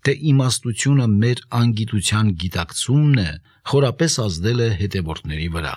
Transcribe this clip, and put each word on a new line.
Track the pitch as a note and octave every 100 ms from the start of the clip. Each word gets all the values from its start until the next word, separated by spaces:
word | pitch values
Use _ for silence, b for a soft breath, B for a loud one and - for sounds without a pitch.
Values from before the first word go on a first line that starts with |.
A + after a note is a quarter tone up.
| -
թե | C#3
իմաստությունը | D3+ C3+ B2+ A#2 A#2+ G#2+ C#3 C#3 A#2+
մեր | G#2 A#2 B2 -
անգիտության | A#2+ A#2+ A2 G#2+ G#2+ - G#2+ G#2+
գիտակցումն | F2 F2+ F2+ E2+ - - C#3 D3 C3+
է, | F2 D2+ b b
խորապես | - C#3 C3+ - E3 -
ազդել | A2 E2 G2 A#2+
է | A#2
հետևորդների | F#2+ G2 F#2+ D#2+ D#2 C#2+ D2+ E2
վրա։ | E2 E2